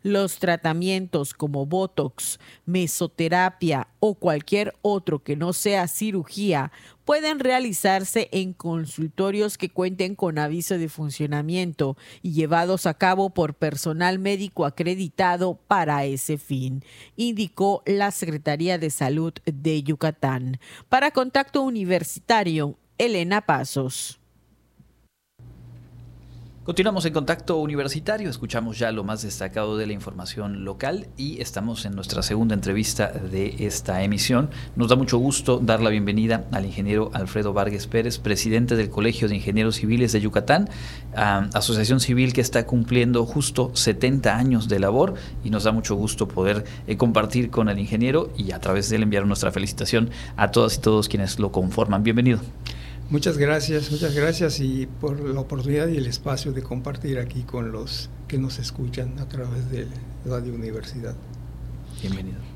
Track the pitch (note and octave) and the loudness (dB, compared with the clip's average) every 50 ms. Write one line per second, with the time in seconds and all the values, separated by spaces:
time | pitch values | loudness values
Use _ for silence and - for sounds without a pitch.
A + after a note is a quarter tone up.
0 | - G3 G3+ G3 G3 F#3 - - - F3+ E3+ E3 - D#3+ D#3 E3+ F3+ F#3+ F#3+ F#3+ | -2 0 2 2 2 0 -2 -2 0 0 0 2 0 -2 0 0 0 0 0 -2
1 | F#3+ F3 - D#3 C#3 - - - D3+ D3 C#3+ C#3 C#3 C#3+ F3 F#3 F#3+ F#3 - - | -2 -2 -2 -2 -2 -2 -4 -4 -4 -2 -2 -2 -2 0 0 0 0 0 0 -2
2 | D#3 C3 - - - - - - - - - _ - E3+ F3 F#3 F3 D#3 - - | -2 -2 -2 -6 -8 -8 -8 -8 -12 -20 -20 _ -6 -2 0 0 0 0 -2 -2
3 | F3 D#3+ _ - E3+ D#3+ E3+ F3+ F#3 F#3 - - F3+ E3 D3 C3 - _ _ - | -4 -4 _ -2 0 2 4 4 4 2 2 0 0 0 0 0 -2 _ _ 0
4 | G#3 G#3+ G3+ - - F#3+ D3+ D3 - - G3+ G3+ G#3+ G#3 - _ - G#3 G#3 F#3+ | 0 0 0 2 0 0 0 0 0 0 0 0 0 -2 -4 _ 0 0 0 0
5 | - - D#3 C#3 - - D3 D3 E3 F3 F3 - - G#3 G3+ F#3+ F3 E3+ - - | 0 -2 -2 -2 -2 -4 -4 -2 -2 -2 -2 0 0 2 2 2 2 0 -2 -4
6 | G#3+ A3 G3 F#3+ D3+ - - G3 G#3 G3+ D#3+ C#3 C3+ D3+ - - - - - _ | -4 -2 -2 -2 -4 -4 -6 -4 0 2 2 2 0 -2 -8 -14 -20 -20 -20 _
7 | - - D4 D#4 D#4 D4+ D#4 C#4 B3+ B3+ B3+ B3+ B3+ A#3 F3+ - - G3 F#3+ F#3+ | 0 2 2 2 2 0 -2 0 2 2 2 2 2 0 -4 0 2 2 2 2
8 | F#3+ - - A3+ - - - G3 F#3 F#3 F3+ - - E3+ E3 E3 D#3+ - - - | 0 0 0 0 -2 0 -2 -4 -4 -4 -6 -8 -6 -4 -4 -4 -4 -6 -4 -6
9 | D#3+ D#3 - - G3 G3 G3 G#3 G#3 G#3+ - - F#3+ E3+ - - F3+ F#3 F#3+ F#3 | -6 -6 -2 -2 -2 0 2 0 0 0 -2 -4 -8 -6 -2 -2 -2 -2 0 -2
10 | F#3 F#3 G3+ - G3+ E3+ D#3 D3+ D3+ D3 D#3 F3 E3 - G3 F3 E3 D3+ - - | -4 -4 -2 -2 -2 -2 0 0 -2 0 -2 -4 -2 -2 -2 -2 -2 -4 -4 -6
11 | D#3 D3 C3 - D3+ C#3+ D3 D3 D3 D#3 F3 F#3 F#3 F3 D3 - D3 C3+ C3+ _ | -6 -6 -4 -4 -4 -2 -2 -2 -2 -2 -2 -2 -2 -2 -2 -2 -2 -2 -2 _
12 | - - - - - F#3 D3+ D#3+ D#3+ D3 E3+ E3+ E3+ F3+ F#3+ F3+ - F3+ D3+ - | -10 -20 -20 -8 -6 -2 0 0 2 4 4 2 4 2 2 2 2 0 0 2
13 | G3 F#3 F#3 F#3+ G3 F#3+ - F3+ D#3+ D3 C#3+ - E3 D3+ D3+ C3+ - E3 D#3 E3 | 4 4 4 4 2 0 2 0 0 0 0 -2 -2 -2 -2 -2 -4 -4 0 2
14 | F3+ F3+ F#3 F#3+ F#3+ G3 G3+ F#3+ G#3 F#3+ - - D#3+ C#3+ - - E3 F3 F#3 F#3+ | 2 2 2 2 0 0 -2 -2 -2 -6 -2 -2 -2 -2 0 -2 -2 -2 -2 -2
15 | F#3+ D3+ - - F#3+ F3+ F3 F3 F#3 F#3 E3+ - _ - G#3 F#3+ E3 D3+ D3 C#3+ | -4 -6 0 2 2 2 4 2 0 -2 -2 -4 _ 2 2 2 4 2 2 0
16 | C#3 C#3 C#3 C3 - - D3+ C#3+ - - C#3 C3 B2+ C3 C3 C3+ - - - - | 0 0 -2 -4 -2 -4 -4 -4 -4 -4 -4 -4 -2 -4 -4 -6 -8 -12 -20 -20
17 | - - - - A#3 A#3+ A3+ G3+ G#3+ D#3+ - - F#3+ G3 G3+ F3+ - - G3+ G3 | -20 -18 -6 -2 -2 -2 0 -2 -4 -4 0 0 2 2 2 2 0 0 2 2
18 | G3+ G3+ - - F#3 E3 D3+ D3 - D3+ D3 D3 E3 F3+ F3+ E3+ D#3+ D#3 - - | 2 0 0 -4 -4 -4 -4 -4 -2 -2 0 0 0 0 0 0 -2 -2 -2 0
19 | D3 C3 C#3+ D#3 E3 E3 - - - F3 D3 C3+ D3 D#3+ D#3 D3+ C#3 C#3+ D#3 - | 0 0 0 0 -2 -2 -4 -6 -6 -6 -6 -2 0 0 0 0 0 0 -2 0
20 | - D#3 D3+ - - C3+ C3 B2+ B2+ B2+ C3 B2+ - - - - - - B3+ C4 | 0 -2 -2 0 -2 -2 -2 -2 -4 -4 -6 -6 -8 -14 -20 -16 -4 2 2 4
21 | C#4 D4+ - C4 B3+ B3+ - C4+ C4+ - - C#4+ C4+ C4+ A#3+ A3 F#3+ F3+ F#3 E3+ | 4 4 2 2 0 2 2 0 0 2 0 0 0 0 0 -2 0 2 2 0
22 | E3+ - - - _ - A#3 A3 G3+ E3+ D#3+ D#3 D3 C#3+ - _ _ _ _ - | 0 -2 -10 -10 _ 2 2 4 4 2 0 0 0 -2 -4 _ _ _ _ 0
23 | A3 A#3+ G#3+ F3+ E3+ F3 G3+ G#3+ - - D3+ C3 C3 - - C#3 C3 C3 - - | 2 2 2 0 0 2 0 0 2 2 2 2 2 -2 -2 -2 -2 -2 -4 -6
24 | - - - _ _ _ _ _ _ _ _ _ _ _ _ _ - _ _ _ | -10 -10 -12 _ _ _ _ _ _ _ _ _ _ _ _ _ -20 _ _ _
25 | _ _ _ _ _ _ _ _ - - - - - - - - - - - - | _ _ _ _ _ _ _ _ -20 -20 -20 -20 -20 -18 -18 -20 -20 -20 -20 -20
26 | - - - - - - - - - - - - - - E3+ F#3 F#3+ A3 G3 F#3 | -20 -20 -20 -20 -20 -20 -18 -18 -18 -18 -18 -12 -8 -4 0 2 2 2 2 2
27 | D#3 E3 D3+ D#3 C#3 D3 E3+ E3 - - F3 D#3+ D3+ D3+ D3 C#3+ C#3 C3+ C#3+ D#3 | 0 0 0 0 0 0 -2 -2 0 -2 0 0 0 0 0 -2 -2 -2 -4 -4
28 | - - G#3+ G#3+ G#3 E3 A#2+ A#2+ A#2+ - - A#2 A2+ A#2 G#2+ A2+ A#2+ A2+ A2 G#2+ | -4 -2 -4 -2 -2 -6 -6 -6 -8 -4 -4 -2 -2 -4 -4 -2 -2 -2 -2 -2
29 | G2 G2+ A2 G#2+ A2 G2+ - - F#2+ F#2+ F#2+ A2 G#2+ G#2+ G#2+ G#2+ A2 G#2+ G#2 G2 | -4 -4 -4 -6 -6 -8 -8 -6 -6 -6 -4 -2 -2 -2 -2 -2 -2 -2 -4 -6
30 | - G2+ F#2+ F#2+ - - - A2 G#2 G2+ G2+ G2 G2 G2 G2 - C3 C#3 E3+ G#3 | -8 -10 -10 -10 -10 -10 -8 -6 -6 -6 -6 -6 -6 -8 -6 -4 -4 -4 -4 -4
31 | - - - - - D3 - - - - - G2 G#2+ A#2 A2+ - - G#2 G2 G2 | -6 -10 -12 -8 -8 -8 -6 -6 -8 -8 -6 -4 -4 -4 -4 -4 -6 -6 -6 -6
32 | F#2 - - G#2+ - - G#2 A2 A2+ A2+ G#2+ G2 - G2+ G2 G#2+ G#2+ - - - | -6 -4 -4 -2 -2 0 2 2 2 2 2 2 0 0 0 0 0 0 0 0
33 | G#2 F#2+ - - F#2+ F2+ F#2+ F#2+ G2 G#2+ - - G#2+ G#2 - - - - F#2 F#2 | -2 -2 -2 -4 -6 -4 -2 -2 -2 -2 -2 -2 -4 -2 -2 -4 -4 -2 -2 0
34 | G2 G2+ G#2 G2 - - B2+ A#2+ D3 D3 - - - - - - A#2+ A#2 B2+ C3 | 0 0 0 0 2 2 4 4 2 2 -4 -8 -12 -8 -2 0 4 4 6 4
35 | C3 B2 C3 A#2+ B2+ C#3 C#3 - - - B2 - B2 A2+ A2+ A2 A2+ A2 G#2+ G#2+ | 4 4 2 2 4 2 0 0 2 2 2 4 4 2 4 4 4 4 4 2
36 | G2+ G2+ G#2 G#2+ A2 A2+ A2+ G#2+ - - - G2+ G2 G2 - G2+ G2 G2+ G#2 G#2+ | 2 2 2 2 2 2 2 0 0 -2 -2 -2 -2 -2 -2 -2 0 2 2 2
37 | A2 - - A#2+ F#2+ F#2 - G#2+ G#2 G2+ F#2+ G2+ G2 G#2 G#2 F#2+ - - - A2+ | 2 0 -2 -4 -4 -2 -2 -2 0 0 2 2 2 0 0 -4 -6 0 0 0
38 | A2+ A#2+ A#2 - - G#2+ G2+ F#2+ - A2+ A2 A#2 A#2+ B2 A#2+ A2+ G#2+ F#2+ - G#2 | 2 2 -2 -2 0 0 0 2 2 2 4 4 4 4 4 2 2 2 0 2
39 | G#2 A#2 A#2 - A2+ G#2 G#2 G2 - G2+ G2+ A2 A2 A2+ G#2+ - - G#2+ A#2 A#2+ | 2 2 2 2 0 0 0 0 0 0 2 2 2 2 2 0 0 2 4 4
40 | B2 A2 A2 G#2+ G#2 G#2+ G#2 G#2+ - - C#3+ F3 G#3 - - - - - - - | 4 4 4 2 2 2 0 0 4 4 4 4 4 0 -2 -10 -10 -10 -12 -12
41 | - - - A2 G#2+ G#2 G2+ G2 G2+ G2+ - G#2+ - - A2+ A2 G#2+ A2 C3 C3 | -12 -8 -2 0 2 4 4 2 2 0 0 0 0 2 2 2 4 4 4 2
42 | - - B2 B2 C3 B2+ B2+ C3+ A2+ - - A#2+ A#2 - B2+ A#2+ A2+ A#2+ B2 B2 | 4 2 4 4 4 4 4 2 0 2 2 0 0 2 2 2 2 4 4 4
43 | A#2+ B2 A#2+ A#2+ A#2 A#2 - D3 C3+ - - C3+ B2 - - - - A#2 G#2 - | 4 4 4 2 2 2 0 -2 -2 0 2 0 0 0 0 0 2 2 2 2
44 | - B2+ C#3 C3+ - A2 G2+ A#2 B2 C3+ B2 A2+ G2+ - G#2 F#2+ G2 G2 G#2+ C3 | 2 2 2 4 4 2 4 4 4 4 4 4 4 2 2 4 4 4 4 4
45 | F3 G3 F#3+ - - - - - - G#2 G#2+ G#2 G2+ A2 A2 A2+ A2 - G#2 G2+ | 4 2 2 -4 -8 -10 -10 -6 -2 -2 0 2 2 2 2 2 2 0 0 0
46 | G#2+ G#2+ - - A2 F#2+ - F#2 F#2 G2 G#2 G#2 A2 - - - - - A2 F#2 | 0 -2 0 -2 -2 -2 0 2 2 4 2 2 0 -6 -10 -12 -6 -4 0 2
47 | B2+ A#2 A2 G#2+ G#2+ - - B2 A#2+ A2+ - A#2+ A2 G#2 G2+ G2+ G2+ G#2 A2 G#2+ | 2 4 4 4 2 2 2 0 0 2 2 2 2 2 2 0 -2 0 2 2
48 | A#2+ C3 C3+ E3 - - - - G2+ F#2 F#2 F2+ - F#2 F#2+ G2+ G2+ G#2+ A2 A2 | 2 4 4 2 2 0 -4 -4 -4 -4 -4 -4 -2 0 0 2 2 2 2 2
49 | A2 G2+ G#2 G2+ G2 G2+ G2+ - - - - F#2+ F#2+ F#2+ - - G#2+ - - A2+ | 2 2 2 2 2 2 2 2 0 0 0 0 -2 -2 -4 -4 -2 2 2 2
50 | A#2 A#2 - - - - - - G#2 G#2 - A#2 A2+ A2 - - - A2 A2 G#2+ | 2 2 -2 -8 -12 -10 0 2 2 4 6 6 4 4 4 2 4 4 6 6
51 | G#2 - - G2+ G2 F#2+ - - G#2 F#2+ - F#2 F#2 F#2 F#2+ A2 A2 G#2 G2 G2 | 4 2 0 -2 -2 -2 0 0 -2 0 2 0 0 0 2 0 2 2 2 2
52 | G#2 A2+ A2+ A#2+ B2 B2+ A#2 A2+ - - - - - - - - - - - - | 4 4 4 4 4 4 4 2 0 -6 -12 -12 -10 -10 -10 -10 -12 -12 -12 -12
53 | - - D3+ D3 - F#3 D#3+ C#3+ C#3+ D3 D3+ D#3 C3 D3+ D#3 D3+ C#3+ A#2 D3 D3+ | -6 -2 -2 0 2 0 2 2 2 2 2 2 0 0 0 0 0 0 -2 -2
54 | E3+ D#3 C#3+ D3 C#3+ D#3+ E3+ F3 F3 D3+ - D3 C#3 C3 C3 C3+ B2+ - - - | 0 0 2 2 2 2 2 2 0 0 0 0 0 0 0 -2 -4 -4 -6 -6
55 | - D3 C#3+ D3 C#3+ C#3 C3 C3+ B2+ - - C3 B2 C#3+ C#3+ D3 D#3+ E3+ E3 D3 | -4 -4 -4 -2 -4 -4 -2 -4 -4 -4 -4 -4 -2 0 0 2 2 2 0 0
56 | B2+ A#2+ B2 - - D3 C3+ B2+ - D#3+ B2+ C3 A#2+ - - B2+ B2 C#3+ C3+ A#2+ | 0 -2 -4 -4 -2 -2 -4 -2 -2 -4 -4 -4 -4 -4 -6 -6 -4 -6 -8 -6
57 | - C#3+ C3+ B2 A#2 A#2 - B2+ B2 - - B2 A#2 A2+ A2 G#2+ - - - - | -4 -4 -2 -2 -4 -4 -6 -6 -8 -6 -6 -4 -4 -4 -6 -8 -8 -8 -8 -8
58 | - - - - - - - C3 C3 C3 - - A#2 - - - B2+ A#2+ A#2+ C3 | -10 -10 -12 -14 -10 -4 -2 -2 -2 -2 -4 -6 -8 -8 -6 -6 -6 -6 -4 -4
59 | B2 B2+ C3 C#3 C3+ A#2 - B2+ B2 A#2+ A#2+ B2+ B2 B2+ C3 A2+ A2 - - - | -6 -6 -6 -6 -8 -6 -6 -6 -6 -4 -4 -4 -4 -4 -4 -4 -6 -6 -8 -10
60 | - - - - - C3 B2+ B2 A#2+ B2 A#2+ A#2 A2 A2 A2 A2 - - C3+ C3 | -10 -12 -12 -10 -6 -4 -4 -4 -4 -6 -6 -6 -6 -6 -6 -8 -8 -8 -10 -8
61 | A#2 A#2 - - - - - - - - - - - - - - - - - - | -8 -8 -8 -10 -12 -12 -14 -12 -12 -12 -12 -12 -10 -10 -10 -12 -12 -12 -12 -8
62 | - F#2+ F#2+ F#2+ - - - - - - - | -6 -4 -4 -4 -6 -8 -8 -10 -10 -12 -10